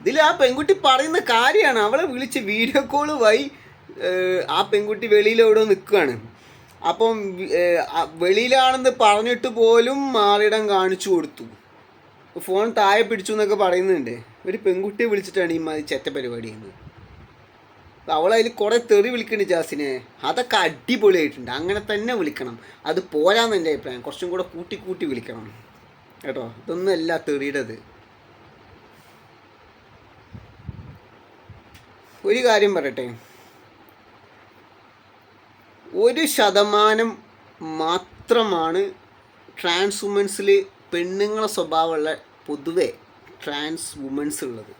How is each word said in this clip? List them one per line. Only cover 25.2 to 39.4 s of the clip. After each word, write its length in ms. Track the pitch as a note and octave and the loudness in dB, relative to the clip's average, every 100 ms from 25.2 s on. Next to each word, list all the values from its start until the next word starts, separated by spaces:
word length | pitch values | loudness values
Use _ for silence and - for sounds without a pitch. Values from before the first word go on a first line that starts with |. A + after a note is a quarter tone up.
| A2+ A#2 G#2+ G#2+ - - _ _ _ _ | -10 -16 -16 -20 -20 -20 _ _ _ _
കേട്ടോ. 220 | C#3 C3+ A#2 A2+ | -10 -10 -10 -14
ഇതൊന്നും 300 | - E3+ F#3+ F3+ | -10 -4 -2 -2
അല്ല 200 | D#3+ E3 D#3 | -2 -4 -2
തെറിയുടേത്. 480 | C#3+ C#3 C#3 A2+ A2+ - - _ _ _ - - _ _ - _ - - - _ _ _ _ _ _ _ _ _ - _ - - - - - - - _ - _ _ _ - _ - _ - _ - G3 | -4 -4 -6 -6 -12 -20 -20 _ _ _ -20 -20 _ _ -20 _ -20 -20 -20 _ _ _ _ _ _ _ _ _ -20 _ -20 -20 -20 -20 -18 -20 -20 _ -20 _ _ _ -20 _ -20 _ -20 _ -8 -2
ഒരു 100 | A3+ B3 | 0 2
കാര്യം 260 | G#3+ G3+ F#3+ | 2 2 0
പറയട്ടെ, 280 | C#3 B2 B2 A#2 - - - - - _ - _ _ _ _ _ - _ _ _ _ _ _ _ _ _ _ _ _ _ - F#3 A3+ | -4 -8 -10 -12 -20 -20 -20 -20 -20 _ -20 _ _ _ _ _ -20 _ _ _ _ _ _ _ _ _ _ _ _ _ -10 2 2
ഒരു 180 | C4 D#4+ | 2 -2
ശതമാനം 760 | - G#3+ G3 G#3 G#3 G#3+ G#3+ A3+ - - _ - _ D#3+ D#3 | 2 2 4 2 4 4 2 -2 -4 -18 _ -20 _ -12 -6
മാത്രമാണ് 960 | D#3+ F3+ - - - A#3 A3 F3 D#3+ E3+ G3+ - _ _ _ _ | -2 -2 -6 -20 0 0 2 0 -2 -2 -4 -6 _ _ _ _